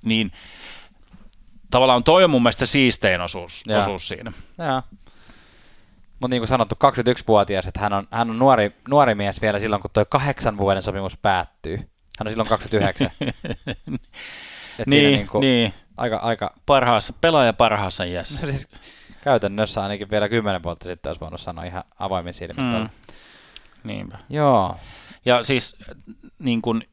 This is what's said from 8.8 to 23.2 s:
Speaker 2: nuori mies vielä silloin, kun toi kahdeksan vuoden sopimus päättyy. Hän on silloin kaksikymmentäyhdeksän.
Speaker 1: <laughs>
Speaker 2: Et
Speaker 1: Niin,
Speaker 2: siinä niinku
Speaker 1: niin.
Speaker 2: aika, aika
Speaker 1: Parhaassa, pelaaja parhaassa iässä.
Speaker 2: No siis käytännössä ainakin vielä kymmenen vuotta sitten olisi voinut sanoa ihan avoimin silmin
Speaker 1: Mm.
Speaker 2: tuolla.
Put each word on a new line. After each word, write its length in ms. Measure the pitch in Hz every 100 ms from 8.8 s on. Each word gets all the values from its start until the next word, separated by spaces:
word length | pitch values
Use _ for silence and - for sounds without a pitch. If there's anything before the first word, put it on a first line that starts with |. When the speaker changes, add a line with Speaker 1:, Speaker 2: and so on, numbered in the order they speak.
| -
Speaker 2:
nuori 280 | 143 135 104
mies 260 | 101 98
vielä 180 | 110 101
silloin, 220 | 110 104
kun 100 | -
toi 120 | - 104
kahdeksan 480 | 120 143 135 - 104
vuoden 240 | 98 98
sopimus 340 | 92 98 95 -
päättyy. 600 | 104 92 82 _ - 85
Hän 500 | - _ _ - 107
on 20 |
silloin 200 | 110 107
kaksikymmentäyhdeksän. 640 | 110 110 107 101 - 131 -
Speaker 1:
<laughs> 800 | 139 - - - - - - 127 - - - - - - - -
Speaker 2:
Et 80 | 113
Speaker 1:
Niin, 140 | 143
Speaker 2:
siinä 160 | 143 135
niinku 220 | 101 107
Speaker 1:
niin. 340 | 135 123 113 - _ -
Speaker 2:
aika, 200 | 120 110
aika 360 | 117 113 101 _ -
Speaker 1:
Parhaassa, 480 | 139 123 113 - -
pelaaja 320 | 165 160 123
parhaassa 500 | 110 117 107 98 -
iässä. 380 | 90 87 - - 147
Speaker 2:
No 60 |
siis 160 | 135 - - - - - -
käytännössä 600 | - 123 101 101 107 -
ainakin 260 | 98 101 101
vielä 200 | 104 101
kymmenen 340 | 117 104 92
vuotta 220 | 85 85 87
sitten 240 | 87 -
olisi 120 | 85
voinut 200 | 82 85
sanoa 220 | - 82 90
ihan 180 | 90 - _
avoimin 340 | 95 92 87
silmin 320 | 87 87 87 131
Speaker 1:
Mm. 60 |
Speaker 2:
tuolla. 180 | 113 107 - - -